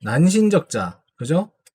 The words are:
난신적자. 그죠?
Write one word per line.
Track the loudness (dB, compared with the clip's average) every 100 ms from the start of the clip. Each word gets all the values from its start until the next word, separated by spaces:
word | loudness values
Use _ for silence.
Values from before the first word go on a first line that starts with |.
난신적자. | -6 2 2 4 2 2 -2 -8 -8 -12 _ -12
그죠? | -4 -2 -4 _ _